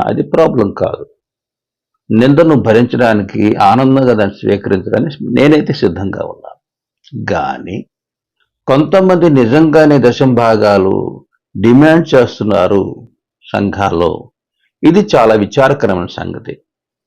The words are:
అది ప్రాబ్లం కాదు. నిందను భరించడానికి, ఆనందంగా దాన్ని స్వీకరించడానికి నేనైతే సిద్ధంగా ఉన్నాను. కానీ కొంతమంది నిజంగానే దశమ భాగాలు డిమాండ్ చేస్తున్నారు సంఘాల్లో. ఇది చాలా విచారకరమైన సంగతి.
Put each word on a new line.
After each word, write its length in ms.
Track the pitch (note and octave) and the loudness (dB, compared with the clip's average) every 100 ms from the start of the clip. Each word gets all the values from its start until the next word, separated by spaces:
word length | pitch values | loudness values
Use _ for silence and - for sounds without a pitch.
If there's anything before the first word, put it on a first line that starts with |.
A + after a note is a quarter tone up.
| - | -2
అది 160 | G#2+ | -4
ప్రాబ్లం 500 | - - D#3 C3 G2+ | -4 -2 -2 0 -4
కాదు. 340 | - E2+ - - _ _ _ _ _ _ _ _ _ - | -4 -6 -8 -16 _ _ _ _ _ _ _ _ _ -4
నిందను 440 | A2 C3 C#3+ E3 | 0 2 4 4
భరించడానికి, 1040 | C#3 G#2+ A2 A#2+ A#2+ A#2 G#2+ G2+ G#2 G#2 - | 2 2 2 2 0 0 0 -2 -2 -2 2
ఆనందంగా 560 | G2 A#2 C3 C3+ B2+ | 2 2 2 2 2
దాన్ని 220 | A2 F#2+ | 0 -2
స్వీకరించడానికి 840 | - G#2 G2+ G2+ F#2+ G#2+ A2+ - - - | -4 -4 -4 -2 -4 -2 -4 -4 -8 -4
నేనైతే 380 | B2 C#3+ D3+ D3 | 0 2 2 0
సిద్ధంగా 500 | - G#2+ F2 G2 - | -2 -2 -4 -8 -8
ఉన్నాను. 340 | - - - - _ _ _ _ _ - | -10 -12 -20 -20 _ _ _ _ _ -12
కానీ 600 | - F2 C#2 - - G2+ - _ _ _ _ _ _ _ - | -6 -4 -4 -8 -10 -12 -14 _ _ _ _ _ _ _ -2
కొంతమంది 640 | C3+ D3+ F#3+ F#3+ F3+ E3+ | 0 2 2 2 2 2
నిజంగానే 680 | C3+ A2+ D3 D#3+ D#3 D3+ C#3+ | 2 2 2 2 4 4 4
దశమ 360 | A#2+ A#2 C3+ | 2 2 0
భాగాలు 880 | A#2+ A#2 A2 G#2 G2+ F#2+ G2 - - _ _ _ - | 2 2 2 2 2 0 -2 -6 -12 _ _ _ -2
డిమాండ్ 580 | A2 B2+ D#3 E3 D#3+ | 2 4 6 4 2
చేస్తున్నారు 960 | C3+ A#2 - G#2+ F#2 F#2 G2+ F#2+ - A#2 _ _ _ - | 2 0 -2 -2 0 2 0 -2 -8 -20 _ _ _ -8
సంఘాల్లో. 800 | G#2 G2+ F#2+ G2 E2+ E2+ - - _ _ _ _ - | -4 -4 -4 -4 -2 -2 -4 -14 _ _ _ _ -2
ఇది 240 | D3+ F#3 - C#3+ | 0 2 2 2
చాలా 180 | A2+ | 2
విచారకరమైన 720 | G#2+ G2+ - C3+ C#3 G2+ F#2 F2 | 2 0 0 0 0 -2 -4 -6
సంగతి. 500 | - F2 F2 - - _ _ _ _ | -10 -12 -12 -14 -18 _ _ _ _